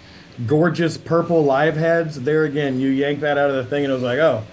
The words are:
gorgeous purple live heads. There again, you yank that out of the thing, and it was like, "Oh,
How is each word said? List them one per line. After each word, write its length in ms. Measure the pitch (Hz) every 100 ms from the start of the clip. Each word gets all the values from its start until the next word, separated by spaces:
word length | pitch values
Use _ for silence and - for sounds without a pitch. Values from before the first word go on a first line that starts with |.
| - - - - 117
gorgeous 500 | 151 170 151 165 -
purple 480 | - 170 170 170
live 320 | 143 135 160 156
heads. 460 | 165 170 165 147
There 220 | 123 156
again, 360 | 156 139 143 127
you 80 | 135
yank 320 | 135 143 147
that 160 | 147 143
out 140 | 143
of 60 | 135
the 80 | 117
thing, 180 | 143
and 60 | 143
it 40 |
was 80 | 131
like, 160 | 123 127
"Oh, 260 | 160 117 107